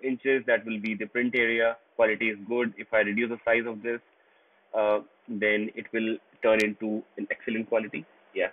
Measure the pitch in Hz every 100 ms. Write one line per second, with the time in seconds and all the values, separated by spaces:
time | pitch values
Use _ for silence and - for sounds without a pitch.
0 | 131 123 135 135 120 113 113 110 110 104
1 | 107 123 123 123 117 113 113 117 _ -
2 | 110 107 113 101 101 120 120 104 113 110
3 | 104 104 117 117 117 117 117 107 117 117
4 | _ _ _ _ _ _ _ 110 104 107
5 | - _ - 107 107 107 107 113 110 113
6 | 110 110 _ - 113 110 107 104 110 107
7 | - - 104 - - 110 110 113 107 151
8 | - _ _ 95 90